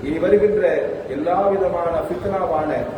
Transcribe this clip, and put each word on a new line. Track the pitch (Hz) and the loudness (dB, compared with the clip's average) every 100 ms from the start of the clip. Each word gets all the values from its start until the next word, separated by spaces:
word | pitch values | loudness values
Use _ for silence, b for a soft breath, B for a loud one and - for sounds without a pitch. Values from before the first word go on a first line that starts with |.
இனி | 135 165 | -4 -2
வருகின்ற | 180 202 208 - 175 123 - - - | 4 4 4 4 2 2 -2 -4 -6
எல்லா | 135 160 180 196 | -4 0 2 2
விதமான | 196 185 175 170 165 | 2 0 0 -2 -2
ஃபித்னாவான | 156 175 202 196 180 156 156 - - | -4 -4 -2 -2 0 -2 -2 -2 -4